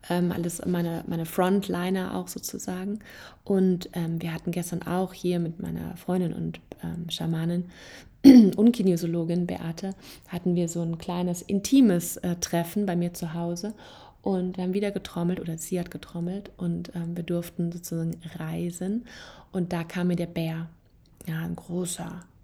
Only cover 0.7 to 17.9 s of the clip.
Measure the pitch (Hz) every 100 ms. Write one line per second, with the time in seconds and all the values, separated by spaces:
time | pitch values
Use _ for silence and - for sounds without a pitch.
0.7 | 175 170 165 - 165 165 - 185 196 196
1.7 | 175 180 190 185 190 180 - - 196 -
2.7 | 185 190 214 - - - - - 196 185
3.7 | 180 - 180 165 165 165 160 - 175 170
4.7 | 175 - 175 185 180 180 175 170 165 -
5.7 | 165 - 175 - 185 175 - 165 165 -
6.7 | - 170 170 165 - 165 165 165 175 180
7.7 | - - - - - 269 254 202 - 226
8.7 | 233 190 170 170 170 165 170 175 - 165
9.7 | 165 190 190 - - - 175 180 175 170
10.7 | 170 165 165 - 175 180 175 - 202 196
11.7 | 269 240 175 175 - 180 175 - 170 170
12.7 | 214 202 175 175 175 170 170 170 175 208
13.7 | 226 - - - - - 190 180 185 180
14.7 | 190 202 202 - 175 170 180 165 165 -
15.7 | 180 175 - - 170 170 196 196 - 175
16.7 | 170 175 175 170 175 170 175 170 - 170
17.7 | 170 175